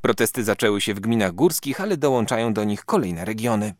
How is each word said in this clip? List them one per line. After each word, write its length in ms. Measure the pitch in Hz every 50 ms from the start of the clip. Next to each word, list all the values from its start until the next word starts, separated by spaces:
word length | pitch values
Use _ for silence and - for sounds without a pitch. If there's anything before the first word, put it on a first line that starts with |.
Protesty 420 | - - 110 - 120 110 - 131 113
zaczęły 380 | 107 104 - - 107 104 101
się 120 | - - 104
w 60 | 101
gminach 320 | 98 110 117 113 104 92
górskich, 500 | 85 90 139 185 - - - 139 131 -
ale 160 | 190 214 202 151
dołączają 560 | 139 143 131 123 110 - 127 113 117 117 110
do 100 | 107 107
nich 220 | 107 104 104 -
kolejne 400 | - - 202 131 90 87 82 90
regiony. 480 | 95 110 110 110 120 113 107 104 107 92 _